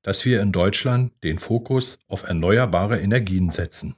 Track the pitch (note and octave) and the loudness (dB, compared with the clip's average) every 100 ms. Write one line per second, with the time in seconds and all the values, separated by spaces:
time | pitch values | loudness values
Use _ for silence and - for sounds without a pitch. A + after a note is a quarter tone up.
0 | G2+ F#2+ B2+ A#2 G2+ F#2 F#2 - C3 B2 | -2 -2 2 2 2 2 2 2 0 0
1 | B2+ _ D#2+ D#2+ - A#2 - C3 B2 - | -2 _ -4 -4 -2 -4 0 -2 -2 -10
2 | _ F#2+ - E2+ F2 A2 B2 E2+ G#2 A2+ | _ -10 -4 0 2 4 4 2 0 0
3 | G2 B2 G2+ F#2 F2+ - E2+ - D#2 | 2 0 2 0 0 -2 -6 -8 -12